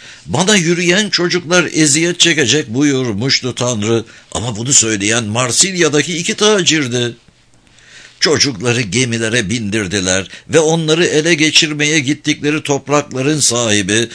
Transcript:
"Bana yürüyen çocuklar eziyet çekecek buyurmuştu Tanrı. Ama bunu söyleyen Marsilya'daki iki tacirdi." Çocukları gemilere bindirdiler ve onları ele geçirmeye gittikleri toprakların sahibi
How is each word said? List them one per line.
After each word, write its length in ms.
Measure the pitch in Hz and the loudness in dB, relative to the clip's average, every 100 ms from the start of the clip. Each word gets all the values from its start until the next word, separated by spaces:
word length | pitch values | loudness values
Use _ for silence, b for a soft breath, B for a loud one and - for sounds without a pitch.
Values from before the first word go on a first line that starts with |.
| B B - | B B -4
"Bana 300 | 123 190 208 | 0 2 2
yürüyen 540 | 165 175 175 185 208 | 2 0 2 0 0
çocuklar 580 | - 175 180 147 180 139 | -2 -2 -2 0 0 0
eziyet 480 | 156 151 147 170 175 | 2 2 2 0 0
çekecek 480 | 170 156 117 147 131 | 0 2 2 0 -2
buyurmuştu 840 | 117 147 131 123 98 120 - 127 | 0 2 2 -2 -2 -2 -2 -4
Tanrı. 500 | - 120 113 104 117 107 B B | -4 -4 -2 0 0 -2 B B
Ama 240 | - 117 104 | -8 -6 -6
bunu 160 | 123 | 0
söyleyen 520 | 135 113 107 104 117 | 0 2 0 0 0
Marsilya'daki 920 | 104 113 127 - 196 180 156 147 143 165 | -2 -2 -2 0 0 2 2 2 -2 -4
iki 180 | 165 | -4
tacirdi." 800 | 220 208 208 156 156 127 123 120 113 _ _ _ _ _ B B B B B | 0 2 2 2 0 0 -2 -4 -6 _ _ _ _ _ B B B B B
Çocukları 600 | 185 143 143 101 120 117 | 0 2 0 0 -2 0
gemilere 680 | 107 117 127 113 113 120 92 | 0 0 0 -2 -2 -2 -2
bindirdiler 800 | 117 101 110 95 101 92 92 92 B B | -4 -2 -4 -2 -2 0 -2 -4 B B
ve 100 | 160 | 2
onları 460 | 156 165 156 156 180 | 4 2 2 2 2
ele 280 | 147 160 | 2 2
geçirmeye 640 | 156 156 - 156 151 147 160 | 2 2 2 0 0 0 0
gittikleri 640 | 127 147 - 147 143 151 | 0 -2 -2 -2 -2 -2
toprakların 760 | 143 139 - 147 143 131 135 156 | -2 -4 0 0 0 -2 -2 0
sahibi 680 | - 120 113 104 95 110 113 | 0 0 2 2 2 0 0